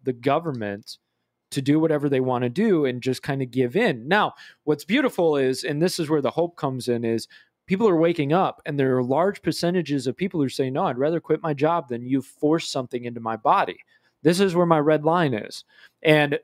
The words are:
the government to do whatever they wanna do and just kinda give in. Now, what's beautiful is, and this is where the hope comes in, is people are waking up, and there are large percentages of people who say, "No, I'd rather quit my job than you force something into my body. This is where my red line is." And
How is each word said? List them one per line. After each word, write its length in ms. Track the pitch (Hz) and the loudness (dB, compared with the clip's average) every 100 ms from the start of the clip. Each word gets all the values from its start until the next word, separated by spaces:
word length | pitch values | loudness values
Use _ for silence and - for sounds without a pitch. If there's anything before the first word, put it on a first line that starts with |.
the 120 | 131 | -8
government 840 | 120 135 143 170 127 104 101 - - _ _ _ _ - | -4 0 0 -2 -6 -6 -8 -12 -20 _ _ _ _ -10
to 100 | - | -4
do 180 | 135 151 | 2 2
whatever 300 | 160 151 143 | 2 0 0
they 120 | 135 | 0
wanna 280 | 127 123 123 | 0 0 -2
do 380 | 123 220 175 139 | 0 2 2 2
and 160 | 123 | -2
just 200 | 131 127 | -4 -4
kinda 220 | - 139 | -4 -4
give 320 | 127 120 123 147 | -4 -2 0 2
in. 320 | 233 127 123 | 0 -2 0
Now, 240 | 202 165 - - _ | 0 0 -4 -20 _
what's 220 | - 151 - | -2 -2 0
beautiful 500 | 240 269 - 165 147 | 0 0 2 0 2
is, 280 | 131 131 | 0 0
and 180 | - 147 | -4 -2
this 160 | 175 - | -2 -2
is 100 | 151 | -2
where 140 | 156 | 0
the 80 | 120 | 0
hope 260 | 147 170 - | 0 -4 -2
comes 320 | 147 131 123 | -6 -4 -2
in, 160 | 120 | -2
is 240 | 117 113 - - _ _ - | 0 -2 -4 -20 _ _ -4
people 220 | 190 226 | 0 2
are 80 | 165 | 4
waking 360 | 170 165 139 | 2 0 0
up, 280 | 165 160 - - | 2 0 -4 -6
and 120 | 143 | -2
there 180 | 135 127 | 0 2
are 60 | |
large 380 | 123 135 185 202 | 0 0 0 -2
percentages 640 | - - 170 180 143 143 127 | -4 -2 0 -2 -2 -2 -4
of 100 | - | -4
people 240 | 190 175 | -4 -2
who 80 | 135 | -2
say, 220 | - 131 | -2 -4
"No, 140 | 139 185 | -2 -2
I'd 120 | 123 | 0
rather 220 | 143 165 | -2 -2
quit 220 | - 156 | -2 -2
my 120 | 165 | -2
job 340 | 143 147 170 135 | 0 0 0 -4
than 180 | 120 123 | -8 -4
you 160 | 135 | -4
force 460 | - - 147 160 - | -6 -2 0 0 -2
something 360 | 143 127 123 | -8 -6 -8
into 160 | 120 120 | -8 -8
my 160 | 113 113 | -6 -2
body. 420 | 139 190 151 87 _ _ _ _ | 2 2 0 -6 _ _ _ _
This 180 | 147 175 | 0 2
is 140 | 196 | 2
where 120 | 170 175 | 2 4
my 140 | 160 | 4
red 240 | 147 151 | 4 2
line 300 | 151 175 156 | 2 2 0
is." 300 | 110 - - - _ - _ | -2 -6 -14 -18 _ -20 _
And 360 | 156 151 147 151 | 4 4 4 -2